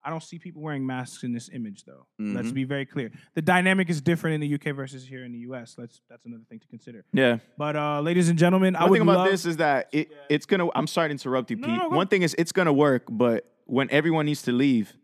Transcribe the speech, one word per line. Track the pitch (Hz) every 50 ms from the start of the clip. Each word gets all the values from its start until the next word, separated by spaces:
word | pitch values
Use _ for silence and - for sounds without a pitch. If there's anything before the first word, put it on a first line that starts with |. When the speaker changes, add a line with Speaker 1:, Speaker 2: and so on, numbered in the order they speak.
| _
Speaker 1:
I | 143
don't | 160 160 -
see | - - 170
people | _ 180 - 156
wearing | 151 156 147 139 135
masks | 131 131 127 127 120 - - -
in | 127 120
this | 117 117 - -
image, | 127 117 107 98 - -
though. | - 67 65 64 _ _ _
Let's | 107 104 101 98 117 113
Speaker 2:
Mm-hmm. | -
Speaker 1:
be | 135 135
very | 131 143 139 139
clear. | - - 151 127 110 - - - _ _
The | 170
dynamic | 160 165 185 180 180 185 190 190 185 170
is | 175 151
different | 135 - 170 160 - 165 156
in | 151
the | 151 147
U | 147 143
K | - 151
versus | 143 139 135 131 135 131 127
here | 131 135 127 127
in | 123 120
the | 117
U | 120 123 131
S. | 127 117 113 - -
Let's, | 120 117 _ _ _ _
that's | 117 120 _
another | 117 117 113 113 _
thing | 120 113
to | _ _
consider. | - 117 _ - 120 110 90 _
Speaker 3:
Yeah. | - - 135 123 120 113 - _ _ -
Speaker 1:
But, | 147 147 151
uh, | 151 147 151 147 147
ladies | 147 160 175 180 180 165
and | 170 160
gentlemen, | 170 175 180 190 190 185 185
I | 160 170
Speaker 3:
One | 180
Speaker 1:
would | 190 185
Speaker 3:
thing | 170 170
about | 180 180
Speaker 1:
love | 185 190
Speaker 3:
this | 196 180 165
is | 165 165 151
that | 165 151 143 131 - _
it, | - 151 156 -
Speaker 1:
Yeah. | - - - -
Speaker 3:
it's | 147 156 -
gonna, | - 208 190 175 170 -
I'm | - 139 156
sorry | - - 170 156
to |
interrupt | 147 135 - 135 127 131 123 -
you, | 120 107
Speaker 1:
No, | 254 -
Speaker 3:
Pete. | 226 294
Speaker 1:
no, | 370 330
go. | - 156
Speaker 3:
One | 185 190
thing | - 196
is | 180 160 - -
it's | 170 - -
gonna | - 185 165 151
work, | 139 147 147 135 123 - -
but | 117 107 123 120 113 104 - _ _ _ _
when | _ - 123 139 127
everyone | 127 143 156 170 165 160 151 147
needs | 147 - -
to | -
leave | 123 123 135 143 131 117 104 - - _